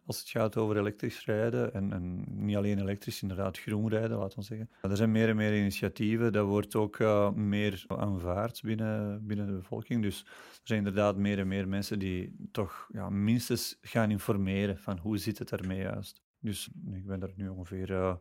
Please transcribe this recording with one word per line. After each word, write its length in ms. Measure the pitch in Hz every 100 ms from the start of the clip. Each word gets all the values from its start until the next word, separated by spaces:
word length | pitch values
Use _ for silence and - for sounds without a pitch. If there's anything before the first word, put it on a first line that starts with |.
| -
als 140 | -
het 100 | -
gaat 280 | 117 110 113
over 200 | 107 104
elektrisch 480 | 104 104 123 - -
rijden. 480 | 107 117 123 113
En, 200 | 98 98
en 300 | 98 90 90 98
niet 280 | 101 104 104
alleen 240 | 101 101
elektrisch, 420 | 98 101 - -
inderdaad 360 | 98 92 98 -
groen 300 | - 107 110
rijden, 280 | 107 113 110
laat 180 | 98 -
ons 120 | 101
zeggen. 220 | 110 110 _
Er 160 | 95 98
zijn 140 | 110
meer 180 | 110 113
en 60 | 107
meer 220 | 107 104
initiatieven. 760 | 101 98 101 - 107 113 117
Dat 120 | 104 101
wordt 280 | 101 104 110
ook, 240 | 104 -
eh, 320 | 110 104 101
meer 520 | 101 104 104 104 98 -
aanvaard 760 | - 104 95 87 92 117 -
binnen, 640 | 113 110 110 107 104 104 107
binnen 180 | 104 101
de 80 |
bevolking. 480 | 95 92 110 113 120
Dus 180 | 104 - - - -
er 60 | -
zijn 160 | - 107
inderdaad 380 | 101 98 104 98
meer 220 | 101 101
en 80 | 95
meer 200 | 98 95
mensen 320 | 98 98 107
die 360 | 95 92 98 - -
toch, 360 | - 98 - -
ja, 160 | 104 95
minstens 680 | 98 104 120 - 120 - -
gaan 300 | - 120 110
informeren 640 | 101 - 101 95 98 101 92
van 200 | - 95
hoe 200 | 101 104
zit 220 | 101 -
het 120 | 92
ermee 300 | - 92 92
juist. 400 | 95 104 98 - _ _
Dus 280 | 110 98 - - -
ik 140 | 95 98
ben 160 | 95
er 120 | 92 95
nu 120 | 98
ongeveer, 440 | 92 90 95 95
eh, 220 | 95 92 90